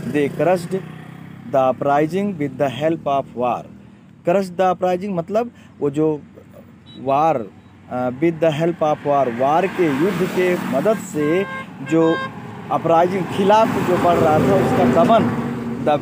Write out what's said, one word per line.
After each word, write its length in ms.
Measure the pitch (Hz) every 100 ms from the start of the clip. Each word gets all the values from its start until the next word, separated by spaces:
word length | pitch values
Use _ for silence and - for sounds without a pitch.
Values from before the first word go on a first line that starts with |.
| -
They 260 | 143 139 -
crushed 360 | 151 185 175 190 - - - - - - 120
the 200 | 131 131
uprising 600 | 123 139 143 156 180 208 175
with 140 | 143
the 180 | 127 139 120
help 200 | 156 165 147
of 180 | 139 135 117
war। 220 | 123 98 - - - - - - -
Crushed 280 | 190 185 175
the 200 | 185 175
uprising 340 | 185 185 202
मतलब 400 | 180 165 208 240 - - -
वो 100 | 143
जो 320 | 139 156 147 - - - - - - - -
वार, 460 | 127 139 160 139 101 - - - -
अ, 200 | 123 123
with 240 | 127 165 160
the 100 | 165
help 280 | 147 170 170
of 140 | 151 147
war, 440 | 147 143 127 117
वार 260 | 135 160 185
के 380 | 190 170 135
युद्ध 180 | 180 175
के 320 | 185 185 180
मदद 420 | 180 - 135 202 220
से 680 | - 151 147 175 196 - - - 139
जो 260 | 160 160 165 139 - - - -
अपराइजिंग 540 | 143 160 165 180 190
खिलाफ 440 | 165 175 196 214 226
जो 280 | 202 175 175
बढ़ 200 | 175 170
रहा 220 | 160 156
था 160 | 175
उसका 500 | 190 175 180 175 165
दमन। 240 | 170 226 113 - - - - -
The 140 | 156 147